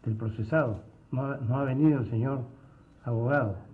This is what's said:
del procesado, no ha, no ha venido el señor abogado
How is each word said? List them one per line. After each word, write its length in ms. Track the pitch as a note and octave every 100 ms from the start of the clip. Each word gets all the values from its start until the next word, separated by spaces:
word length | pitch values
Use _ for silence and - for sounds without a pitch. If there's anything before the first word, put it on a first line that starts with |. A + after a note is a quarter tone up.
| -
del 100 | G#2+
procesado, 640 | A2 G#2+ A2 D#3+ C3 G2 - - -
no 140 | C3 C#3
ha, 120 | C#3
no 200 | A#2 C3
ha 80 | C#3
venido 340 | C3 D#3 C#3+
el 100 | G#2+
señor 300 | A2+ C3 C#3 A#2+ - - - - -
abogado 540 | - A#2 A#2+ C#3+ A2 F#2 -